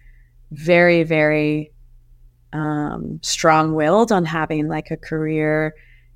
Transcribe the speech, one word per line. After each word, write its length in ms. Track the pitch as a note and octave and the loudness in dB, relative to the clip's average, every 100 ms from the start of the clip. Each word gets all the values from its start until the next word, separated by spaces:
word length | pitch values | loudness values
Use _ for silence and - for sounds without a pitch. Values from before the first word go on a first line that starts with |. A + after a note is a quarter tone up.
| - - _ _ - | -20 -20 _ _ -20
very, 540 | D3 D#3+ F3 F3 E3+ | -8 2 4 6 4
very, 680 | D#3+ D#3+ D3+ D3+ D3+ D3+ D3+ - - - _ - - _ - | 2 2 2 2 0 -2 -6 -16 -20 -20 _ -20 -20 _ -12
um, 680 | D3+ D3+ D3+ D3 - D#3+ D#3+ | -6 -4 -4 -6 -8 -10 -10
strong-willed 880 | - - E3 D#3 D#3 D#3 D#3 G3+ A#3 | -8 0 2 2 2 0 2 2 2
on 140 | G3 | 0
having, 420 | D#3+ D#3+ D#3 D#3 D3+ | 0 -4 -4 -4 -4
like, 240 | D#3 - | -6 -8
a 60 | D#3+ | -10
career 800 | - D#3+ D#3 D#3 D3+ D#3 D#3 - - - _ | -8 -6 -4 -2 0 0 -2 -8 -20 -20 _